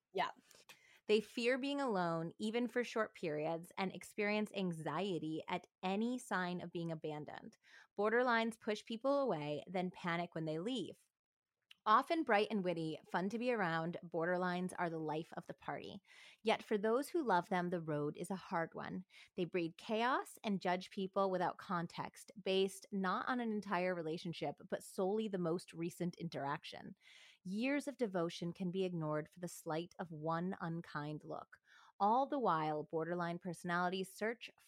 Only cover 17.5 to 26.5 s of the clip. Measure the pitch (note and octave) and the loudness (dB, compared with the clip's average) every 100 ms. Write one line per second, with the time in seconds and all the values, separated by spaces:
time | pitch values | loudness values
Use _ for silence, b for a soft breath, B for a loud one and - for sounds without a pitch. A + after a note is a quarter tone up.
17.5 | F#3 F3 F3+ D#3+ D3 D3 - F3 F#3 - | 0 2 -2 0 0 0 -2 -4 -6 -2
18.5 | E3+ E3 - - F#3 - b b - F3 | -2 -2 -4 -8 -8 -10 b b -4 -2
19.5 | F#3+ E3 - - A3 A#3+ D4+ G4+ - - | 0 -2 -4 -4 0 2 2 -2 -6 -2
20.5 | G3 F#3 F3+ F#3 - F#3+ - G3 F#3 E3+ | 0 2 0 -2 -6 -2 2 2 4 2
21.5 | - - F3 E3+ - C#3 - - - - | 0 -4 -2 -2 -4 -8 -10 -16 -6 2
22.5 | F#3+ G3 - - G3+ F#3+ G#3 - B3 A#3 | 4 4 0 -6 0 0 0 0 0 0
23.5 | G#3 G3 F#3 F#3 F3 D#3+ E3+ F3 D#3+ D3+ | -2 0 2 2 0 -2 -2 -4 -4 -4
24.5 | C#3+ D#3+ - - - F#3 G#3+ A3 F#3+ F3 | -6 -6 -6 -4 0 2 2 0 0 2
25.5 | E3+ - D#3+ E3+ - F3 - E3+ D3 C#3 | 0 -2 -6 -6 -2 -4 -2 -6 -4 -2